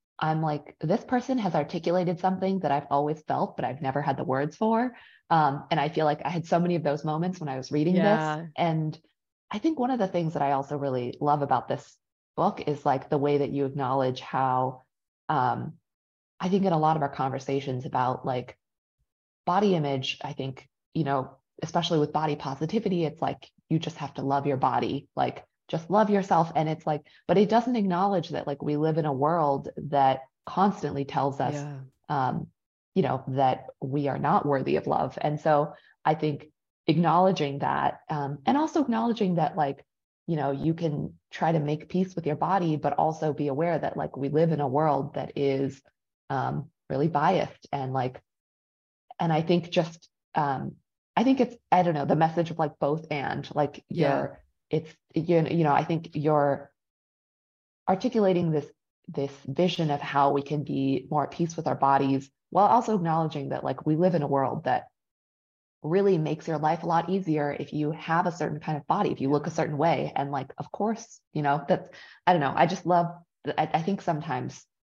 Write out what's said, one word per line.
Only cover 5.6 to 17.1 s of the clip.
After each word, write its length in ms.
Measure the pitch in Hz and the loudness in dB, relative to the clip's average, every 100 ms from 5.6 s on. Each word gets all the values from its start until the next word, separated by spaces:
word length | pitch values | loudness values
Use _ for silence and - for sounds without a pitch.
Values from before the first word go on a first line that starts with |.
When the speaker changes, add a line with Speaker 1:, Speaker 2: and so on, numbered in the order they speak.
| - | -2
Speaker 1:
and 80 | 160 | 0
I 100 | 147 | 0
feel 160 | 156 156 | 2 2
like 160 | 151 147 | 0 -2
I 40 | |
had 160 | 170 165 | -6 0
so 120 | 170 | 2
many 160 | 175 175 | 2 0
of 80 | |
those 220 | 156 151 160 | 0 -2 -2
moments 340 | 151 180 180 | -2 -2 -4
when 100 | 151 | -8
I 80 | 131 | -8
was 140 | 131 | -4
reading 300 | 151 156 185 | 0 2 4
this. 300 | - 156 156 | 4 4 0
Speaker 2:
Yeah. 160 | 151 165 - | -4 -8 -2
Speaker 1:
And 440 | 165 160 156 - _ _ _ _ _ | 0 0 -2 -6 _ _ _ _ _
I 80 | 208 | -4
think 200 | 320 302 | -2 0
one 120 | 247 | 0
of 80 | 247 | 0
the 80 | 190 | 0
things 260 | 175 165 | 0 -2
that 100 | 160 | 0
I 100 | 139 | 0
also 240 | 139 139 147 | 0 -2 -4
really 400 | 139 127 123 - | -2 -2 -4 -2
love 200 | 147 147 | 0 2
about 260 | 139 123 - | 2 0 0
this 300 | 135 - _ _ _ _ - | -6 -8 _ _ _ _ -2
book 300 | 180 208 - | 0 0 -4
is, 180 | 143 151 | -2 0
like, 240 | 135 - | 0 0
the 80 | 147 | 0
way 220 | 143 147 | 2 2
that 120 | 143 | 0
you 140 | 139 135 | -2 -2
acknowledge 560 | 143 127 135 131 127 | -2 -2 0 0 -2
how, 640 | - 131 135 127 131 127 _ _ _ _ - | -6 -2 0 0 -2 -6 _ _ _ _ -4
um, 460 | 147 123 117 135 - _ _ _ _ _ _ | 0 0 0 -6 -12 _ _ _ _ _ _
I 100 | 180 | 0
think 160 | 196 190 | 2 2
in 80 | |
a 40 | 160 | 4
lot 160 | 156 156 | 4 2
of 40 | |
our 80 | |
conversations 760 | 139 | 0